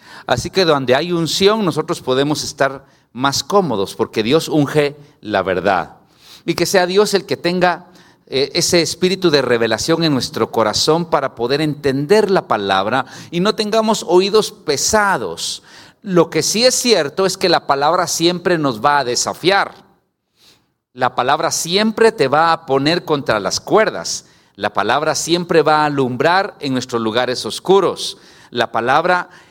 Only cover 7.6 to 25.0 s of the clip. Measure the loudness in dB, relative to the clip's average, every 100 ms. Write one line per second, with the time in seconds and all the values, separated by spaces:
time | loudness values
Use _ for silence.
7.6 | 0 0 -8 -20 _ _ -6 -4 -2 -2
8.6 | 0 0 0 -2 -2 0 2 2 2 2
9.6 | 0 -2 -2 0 0 -2 -2 -4 -2 0
10.6 | 0 0 0 0 0 -2 -2 -4 -2 -2
11.6 | -2 -2 -2 -2 2 2 4 0 0 -2
12.6 | 0 0 0 -2 -4 -10 -8 -2 -2 -2
13.6 | -2 0 0 0 2 2 4 2 0 -6
14.6 | -4 -2 0 0 2 0 -4 -8 -10 -10
15.6 | -16 -20 -20 _ 0 2 2 0 -2 2
16.6 | 2 2 2 2 0 0 -2 0 0 0
17.6 | 0 0 2 0 -2 0 0 0 0 0
18.6 | 0 0 0 2 0 -2 -4 -2 0 0
19.6 | -2 -8 _ _ _ _ _ _ _ _
20.6 | _ _ _ -4 -2 0 0 0 -2 -4
21.6 | -2 0 0 2 2 2 2 2 2 0
22.6 | 0 0 0 -2 -2 -2 0 -2 -2 -6
23.6 | 0 2 2 -2 -8 -10 -14 _ _ -8
24.6 | -4 -2 0 0